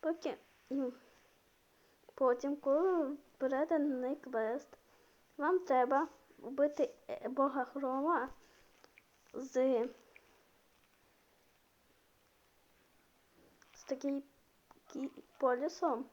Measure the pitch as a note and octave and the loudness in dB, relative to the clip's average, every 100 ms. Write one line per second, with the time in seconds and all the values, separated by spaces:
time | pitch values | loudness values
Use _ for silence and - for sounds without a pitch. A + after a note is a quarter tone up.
0 | D#4 E4 D#4 A#4+ - _ _ C#4 B3+ B3 | -2 -2 -4 -6 -14 _ _ -2 -2 -6
1 | - - _ _ _ _ _ _ _ _ | -20 -20 _ _ _ _ _ _ _ _
2 | - - C4 B3 C#4 C#4+ C#4 C#4+ F#4+ F4+ | -20 0 2 2 0 -4 0 2 2 2
3 | C#4 D4 - _ C4 C4+ D#4 D#4+ D4 B3+ | 0 -4 -12 _ -2 0 2 2 2 0
4 | B3+ D4 - B3 A3 B3+ - - _ _ | -2 -4 -4 -4 -2 -4 -8 -20 _ _
5 | _ _ _ - D4 F#4 F4+ B3+ B3 C#4 | _ _ _ -4 0 0 4 4 6 4
6 | E4 - _ - - C4+ D4 D4 C#4+ - | 2 -8 _ -16 -10 2 2 2 -2 -2
7 | - - - C4 C#4 C4+ B3+ C#4 C#4 C4 | -10 -8 -6 0 0 0 -4 -4 -4 0
8 | D4 E4 C4 - - - - _ - - | 2 0 -2 -10 -20 -20 -20 _ -20 -20
9 | _ _ _ - C4 C4 C4 B3 B3 - | _ _ _ -12 -4 2 2 2 0 -6
10 | - - _ _ _ _ _ _ _ _ | -20 -20 _ _ _ _ _ _ _ _
11 | _ _ _ _ _ _ _ _ _ _ | _ _ _ _ _ _ _ _ _ _
12 | _ _ _ _ _ _ _ _ _ _ | _ _ _ _ _ _ _ _ _ _
13 | _ _ _ _ - _ - - - C4+ | _ _ _ _ -20 _ -20 -20 -8 -4
14 | C#4 C#4 C#4 _ _ _ _ - _ C4+ | -2 -4 -8 _ _ _ _ -20 _ -10
15 | C4+ - - - C4+ B3 D4 - E4+ A#3+ | -10 -10 -20 0 2 2 0 0 0 0
16 | C4 | -6